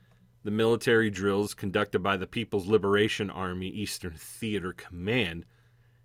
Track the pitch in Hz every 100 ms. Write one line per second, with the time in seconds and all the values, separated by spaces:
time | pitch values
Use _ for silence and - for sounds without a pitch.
0 | _ _ _ _ 107 107 113 117 - 113
1 | 110 95 101 98 104 - 101 101 107 98
2 | 95 95 92 120 110 104 92 107 98 101
3 | 107 - 101 - 92 90 92 107 101 -
4 | 92 78 - - 113 104 87 - - 90
5 | 92 123 92 82 - _ _ _ _ _